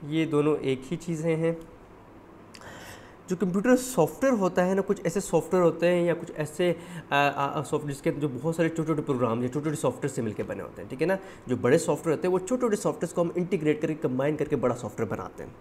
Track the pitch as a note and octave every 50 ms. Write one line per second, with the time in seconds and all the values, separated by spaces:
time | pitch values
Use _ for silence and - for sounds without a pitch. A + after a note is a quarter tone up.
0 | - C#3+ D3+ D#3+ D#3+ D3 C#3+ C#3+ D3 D3+ D3+ - A#2+ C3 C3+ C3 C3 - E3+ E3
1 | - - E3+ D#3 D#3 E3 D#3+ D#3+ E3 E3 E3 E3 - - - - - - - -
2 | - - - - - - - - - - - - - - - - - - - -
3 | - - - - - - F#3 F3 G#3+ F#3 E3+ G3+ G3 B3 B3+ B3 B3+ - - -
4 | D#3+ D3+ - - - C4+ B3+ A3 F#3+ F3+ F3+ - F3+ F3+ F#3+ F#3+ F#3+ - G3+ G3+
5 | - E3+ E3 G3+ F#3+ - - E3 D#3 - - F#3 F3+ E3+ E3 E3+ E3+ F3 F3+ F3
6 | F3 F3 D#3+ E3 E3+ - - - D3+ D3 - - F3+ F3 E3 E3+ - - F3 E3+
7 | - - C#3+ C#3+ C#3+ C#3+ C3+ - C#3 C#3 C#3 D3 D3 - - D3 D3 D3 C#3 C3
8 | - E3+ D3 C#3+ C#3+ D3 B2+ A#2+ B2+ D#3+ E3 E3 E3+ E3 E3 E3 D#3+ D3+ D#3+ D3
9 | D3+ - C#3+ B2 B2 A#2 A2+ A#2 B2 B2+ B2 D3 C#3+ D#3+ D3+ D3 - C#3 B2 B2
10 | - C#3+ C#3 - B2 A2 G2+ - G#2+ G2+ G#2+ G2 F2 A#1+ - - F2+ G#2 - C3
11 | D#3 E3+ F#3+ F#3+ - - - - - - B2 A2 G2 B2 C3+ E3 D#3+ - D3+ C#3+
12 | - E3 D3+ - - F3+ F3+ F3+ F3+ F#3 B3+ B3+ B3+ A#3+ G#3 - - E3+ C#3+ -
13 | - E3+ - - F3 E3+ - F3 F3+ E3+ - F3+ D#3 D3+ D3+ D3+ D#3 D#3+ D#3+ D3+
14 | - D3 B2+ B2+ C3+ D3 D3+ C#3+ C#3+ - D3 C3 A2+ B2 A#2+ A#2+ - G#2+ - -
15 | A2+ G#2 B2+ A2+ G2 E2+ - - D#2+ - - -